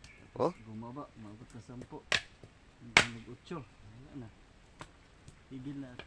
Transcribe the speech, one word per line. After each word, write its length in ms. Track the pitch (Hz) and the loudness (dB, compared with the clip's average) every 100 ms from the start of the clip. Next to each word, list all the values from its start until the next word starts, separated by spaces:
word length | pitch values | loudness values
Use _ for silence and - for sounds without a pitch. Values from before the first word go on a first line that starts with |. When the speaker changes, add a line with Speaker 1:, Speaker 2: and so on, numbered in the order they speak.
| - - 110 | -16 -16 -6
Speaker 1:
Tapos 0 | |
Speaker 2:
Oh? 220 | - 147 175 | 6 6 6
Speaker 1:
bumaba, 480 | 110 110 117 135 135 - | -6 -6 -4 -6 -8 -8
umabot 300 | 107 107 123 | -10 -10 -10
na 120 | 123 | -10
sampo. 460 | - 123 127 156 - - - - - - - - | -8 -8 -6 -8 6 6 6 -14 -18 -18 -20 -16
Hanggang 300 | 120 110 117 117 | 10 10 10 0
nag-otso. 420 | 110 120 - 170 | -8 -10 -6 -6
Wala 640 | - - 104 117 139 143 | -6 -14 -14 -14 -8 -8
na. 40 | 110 - - - - - - - - - - - - | -8 -10 -20 -20 -20 -14 -14 -14 -20 -18 -18 -18 -10
Tigil 260 | 135 131 139 | -6 -4 -4
na 120 | 131 | -4
at 100 | 120 | -8